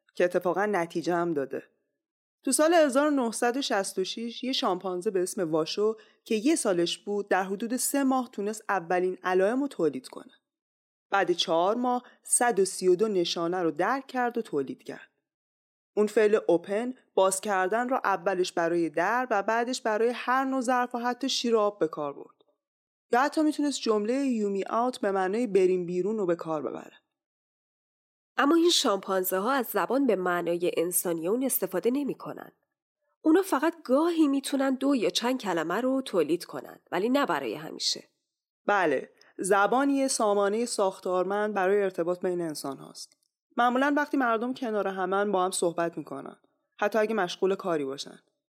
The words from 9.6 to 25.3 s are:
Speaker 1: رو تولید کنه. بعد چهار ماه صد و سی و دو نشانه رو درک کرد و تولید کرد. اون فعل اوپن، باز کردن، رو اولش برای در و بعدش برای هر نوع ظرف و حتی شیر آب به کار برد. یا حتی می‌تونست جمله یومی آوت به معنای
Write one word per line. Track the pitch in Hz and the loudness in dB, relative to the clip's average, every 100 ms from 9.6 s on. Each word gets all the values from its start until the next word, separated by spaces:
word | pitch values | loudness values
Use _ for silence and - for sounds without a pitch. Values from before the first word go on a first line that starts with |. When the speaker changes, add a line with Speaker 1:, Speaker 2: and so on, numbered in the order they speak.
Speaker 1:
رو | 277 | -2
تولید | - 160 131 - | 0 0 0 -10
کنه. | - - _ _ _ _ _ _ _ _ | -18 -20 _ _ _ _ _ _ _ _
بعد | 196 175 | 0 2
چهار | 175 - 165 180 240 | 0 2 2 2 2
ماه | 247 247 - _ | 0 -2 -4 _
صد | - - 240 196 | -4 2 2 4
و | 185 | 2
سی | - 185 | 2 2
و | 180 | 4
دو | 220 | 4
نشانه | 196 170 180 170 185 | 2 0 -2 -2 0
رو | 170 | -2
درک | 151 185 269 269 | 0 0 0 -4
کرد | 254 240 233 | -4 -2 -2
و | |
تولید | 220 147 131 131 | -4 -4 -4 -8
کرد. | - 131 - _ _ _ _ _ _ _ _ - | -12 -16 -18 _ _ _ _ _ _ _ _ 0
اون | 208 | 2
فعل | 233 214 208 - | 4 4 4 4
اوپن، | 170 170 208 247 254 _ | 0 2 -4 -4 -8 _
باز | - 190 190 | 2 2 2
کردن، | 214 190 185 214 247 | -2 0 2 0 0
رو | 262 | 0
اولش | - 185 170 190 180 | 0 0 0 0 -2
برای | - 165 175 165 | 0 0 0 0
در | 151 180 233 254 | 0 0 0 0
و | 208 | 0
بعدش | 196 226 240 254 | 0 0 0 -4
برای | 233 214 233 | -2 0 0
هر | 233 - 254 269 | 0 0 0 0
نوع | 262 | -2
ظرف | 240 247 247 240 | 0 0 0 -4
و | |
حتی | 240 247 269 | -6 -4 -4
شیر | - 233 226 | -2 2 2
آب | 208 202 | 2 0
به | 156 | -4
کار | 156 147 | -2 -8
برد. | 139 - _ _ _ _ _ _ _ _ | -8 -18 _ _ _ _ _ _ _ _
یا | 240 | 2
حتی | 285 320 | 2 2
می‌تونست | 302 294 294 262 | 0 2 -2 -2
جمله | 233 214 208 262 277 | 0 0 0 0 0
یومی | 233 208 196 185 | 0 0 -2 -2
آوت | 226 247 247 | -2 -2 -2
به | 208 | -2
معنای | 196 185 | 0 0